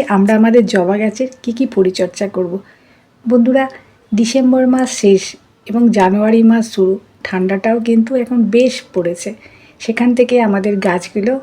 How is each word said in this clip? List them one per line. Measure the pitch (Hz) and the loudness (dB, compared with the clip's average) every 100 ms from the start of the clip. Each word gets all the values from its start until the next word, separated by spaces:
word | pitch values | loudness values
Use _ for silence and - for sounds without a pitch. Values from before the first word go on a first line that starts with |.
| 269 | -2
আমরা | 196 202 220 | 0 2 2
আমাদের | 226 240 196 | 4 4 2
জবা | 202 175 208 | 0 0 -2
গাছের | 220 214 262 - | -2 -4 -6 -8
কী | - | -8
কী | 226 247 | -4 -4
পরিচর্যা | - 185 185 180 - 196 | 0 -2 -2 -6 -6 -8
করব। | 185 175 190 - _ _ _ _ _ 226 | -6 -6 -8 -12 _ _ _ _ _ -2
বন্ধুরা, | 240 233 262 262 - _ _ - | 0 2 0 -2 -8 _ _ -6
ডিসেম্বর | 214 226 269 254 262 254 | -2 0 0 2 2 2
মাস | 254 247 - | 0 -2 0
শেষ | 208 190 - - _ _ - | 2 2 0 -16 _ _ -6
এবং | 220 240 | 0 2
জানুয়ারি | 202 185 202 214 226 | 4 2 2 2 4
মাস | 226 226 220 | 4 2 0
শুরু, | - 185 196 - _ | -2 0 -2 -8 _
ঠান্ডাটাও | - 185 185 196 220 233 | -8 -4 -2 -2 -2 -2
কিন্তু | 226 226 226 262 | 0 0 2 -2
এখন | 240 247 208 | -2 0 2
বেশ | 233 254 - - | 2 2 -2 -10
পড়েছে। | 185 170 175 202 220 - _ _ - | -6 -4 -6 -10 -16 -20 _ _ -14
সেখান | - 220 247 240 | -6 -2 0 2
থেকে | 240 247 | 2 2
আমাদের | 220 196 208 202 | 2 0 -2 -2
গাছগুলো, | 196 180 - 214 202 269 | -2 -2 -4 -6 -4 -4